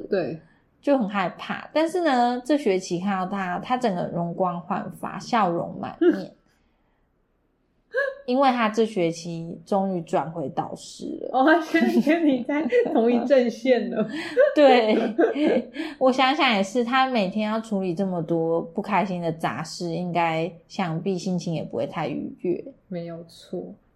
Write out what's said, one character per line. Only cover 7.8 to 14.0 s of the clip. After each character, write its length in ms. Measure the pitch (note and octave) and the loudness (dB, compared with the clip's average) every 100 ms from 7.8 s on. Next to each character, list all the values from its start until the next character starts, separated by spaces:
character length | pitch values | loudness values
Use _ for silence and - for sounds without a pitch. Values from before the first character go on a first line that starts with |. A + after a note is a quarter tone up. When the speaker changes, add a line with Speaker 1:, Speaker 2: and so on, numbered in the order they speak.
| _ B4+ C5+ - | _ -4 -4 -6
Speaker 2:
因 140 | - B3+ | -2 2
为 120 | C4+ | 2
他 180 | A#3+ G#3+ | 2 0
这 180 | A3 A3 | 0 0
学 240 | G3 E3 | 0 -2
期 500 | E3 E3+ E3 E3 - - | -2 -8 -10 -10 -14 -2
终 280 | G3 F#3+ | -2 0
于 60 | F3+ | -4
转 280 | D#3+ F3+ D#3 | -2 -2 -2
回 180 | E3 C3+ | -6 -6
导 240 | - - - | -6 -6 -10
师 420 | - - - - | -16 -12 -10 -8
了。 80 | - | -2
Speaker 1:
哦， 120 | B3+ | 2
他 160 | C#4+ E4 | 6 4
现 220 | D#4+ E4 | 4 2
在 180 | - A#3+ | 4 4
跟 260 | C#4 E4+ D4 | 4 4 4
你 160 | B3+ | 2
在 220 | A#3 D4 E4 B4 - | 0 -2 2 2 2
同 180 | C#4 A#3 | 2 4
一 60 | A#3+ B3+ | 2 4
阵 240 | C4+ A#3+ | 4 4
线 400 | - B3+ A#3 - | 0 2 2 2
了。 180 | - | -2